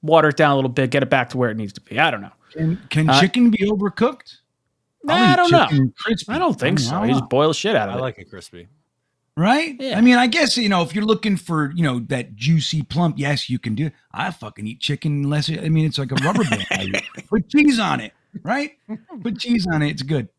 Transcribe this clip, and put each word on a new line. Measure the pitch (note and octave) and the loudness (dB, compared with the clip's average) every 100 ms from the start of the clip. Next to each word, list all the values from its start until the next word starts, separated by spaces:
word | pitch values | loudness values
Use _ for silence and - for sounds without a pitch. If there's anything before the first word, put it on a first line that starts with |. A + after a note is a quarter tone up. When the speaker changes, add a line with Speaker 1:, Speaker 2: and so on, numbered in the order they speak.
Speaker 1:
water | D#3 E3 D3+ | 4 4 4
it | C#3+ | 4
down | D3+ | 2
a | C#3 | 2
little | C3+ | 0
bit, | A#2+ C3 | 0 0
get | C#3 | 0
it | C3 | 2
back | C3+ B2 | 0 0
to | B2+ | -2
where | A#2+ | -2
it | A2 | -2
needs | G#2 | -8
to | - | -12
be. | _ - | _ 0
I | C#3+ | 0
don't | A2+ | 0
know. | G2 _ _ | -10 _ _
Speaker 2:
Can, | - D#3+ F3 - | -4 -4 -4 -4
can | D3+ D#3 | 0 4
Speaker 1:
Uh, | C3+ | 4
Speaker 2:
chicken | F#3 B3 A#3+ | 4 4 4
be | G#3 G3+ | 4 0
overcooked? | G#3 G3+ - A#3+ C#4 - - _ _ _ _ _ _ | 0 -2 0 -2 -2 -18 -20 _ _ _ _ _ _
Speaker 1:
Nah, | C#4+ E4+ | 0 4
Speaker 2:
I'll | |
Speaker 1:
I | F#4 | 6
Speaker 2:
eat | F4+ | 6
Speaker 1:
don't | F4 | 6
know. | E4+ - | 6 4
Speaker 2:
chicken | C#3+ C3 - | 2 2 -2
crispy. | G#3+ A3+ - | -4 -4 -2
Speaker 1:
I | C4 | -2
don't | F4 - | 0 0
think | B2+ F3+ | 0 0
Speaker 2:
I | |
mean, | A#2+ | 0
Speaker 1:
so. | D#3 | -2
Speaker 2:
I | B2 | 0
Speaker 1:
You | |
Speaker 2:
don't | C3+ | 0
Speaker 1:
just | B2 | 2
boil | B2+ D#3 | 2 2
the | D#3 | 0
shit | G3+ G#3 | 0 0
out | G2+ | 0
of | B2 | -4
Speaker 3:
I | |
Speaker 1:
it. | |
Speaker 3:
like | C3 A2 | -6 -8
it | F#2 | -18
crispy. | G2 - F2 F2 _ _ _ _ _ _ - | -20 -18 -20 -20 _ _ _ _ _ _ -2
Speaker 2:
Right? | F3+ C#4 E4 B3 | 2 2 0 -8
Speaker 1:
Yeah. | C4 G3 | -6 2
Speaker 2:
I | |
mean, | A#3+ B3 | 6 6
I | B3 | 4
guess, | E4 D4 - | 2 0 0
you | G#3+ | 0
know, | F#3+ | 0
if | E3+ | 0
you're | F#3+ G#3 | -2 0
looking | A3 A3 F#3+ | 0 0 -2
for, | - D#3+ D3 E3+ | -2 -2 -2 0
you | |
know, | D#3+ B2 A2+ | -2 -2 -4
that | C3+ A#2+ G#2 | -6 -6 -6
juicy | B2+ E3 C3+ D#3 | 0 0 0 -4
plump, | C#3 D#3 E3+ C#3+ | -4 -2 -2 -2
yes, | C#3+ D3 - | -4 -4 -4
you | B2+ | -6
can | A#2+ | -4
do | A2 D#3 | -4 -4
it. | - _ | -6 _
I | - E3 | -8 -8
fucking | F3 G#2+ - G#2+ | -8 -16 -12 -12
eat | B2 | -8
chicken | - C#3+ D#3+ C#3+ | -8 -4 -4 -4
unless | C#3+ D3+ D3 | -2 -2 -4
it, | D3+ | -6
I | D#3+ | 0
mean, | D#3+ D#3 | 0 0
it's | - | -2
like | C3+ | -4
a | C#3 | -2
rubber | C#3 A3 | 0 0
band. | F#3 A3+ - | 0 -2 -4
I | F#3+ | -6
eat. | G3 F#3+ - - | -4 -6 -8 -20
Speaker 1:
<laughs> | - | -4
Speaker 2:
Put | G#3+ - | -4 0
cheese | C#4+ D4 A#3+ | 2 4 2
on | F#3+ C3 | 0 -4
it, | G#2+ _ _ - | -6 _ _ -14
right? | - B3+ D4 _ _ G#3+ _ D#4 | -6 -6 -6 _ _ -14 _ -10
Put | A3+ G3+ | -8 -8
cheese | A#3+ A#3 F3+ | -2 0 0
on | D#3+ | -2
it. | D3 | -2
It's | - | -4
good. | C3+ D3+ A2+ | -4 -4 -4